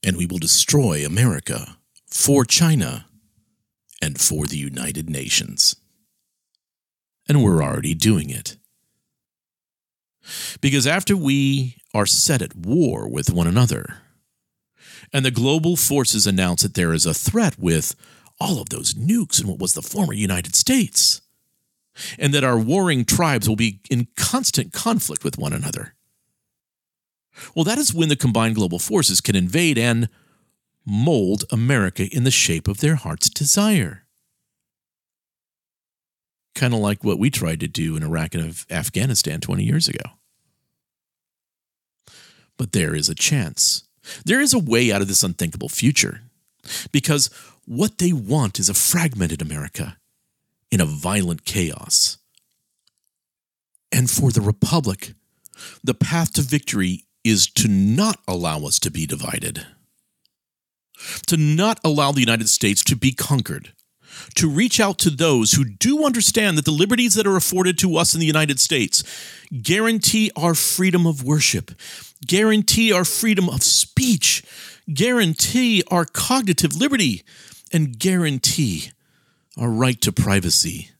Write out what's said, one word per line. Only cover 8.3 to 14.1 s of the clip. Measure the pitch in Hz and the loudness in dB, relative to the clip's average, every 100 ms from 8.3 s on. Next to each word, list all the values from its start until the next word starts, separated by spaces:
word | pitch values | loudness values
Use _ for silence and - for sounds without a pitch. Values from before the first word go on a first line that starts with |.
| 65 - - _ _ _ _ _ _ _ _ _ _ _ _ _ _ _ _ - - - - | -10 -12 -16 _ _ _ _ _ _ _ _ _ _ _ _ _ _ _ _ -18 -14 -14 -2
Because | 143 139 127 | 0 2 0
after | 175 190 196 | 0 0 -2
we | 143 139 139 139 127 - _ | 0 0 0 0 -4 -8 _
are | 107 101 | -4 0
set | - - 139 | 0 2 0
at | 92 98 | -2 -8
war | 85 143 147 55 52 | -2 0 0 -2 -6
with | 64 71 | -4 -2
one | 87 85 | 0 2
another, | 98 123 62 50 - _ | 4 2 0 -8 -16 _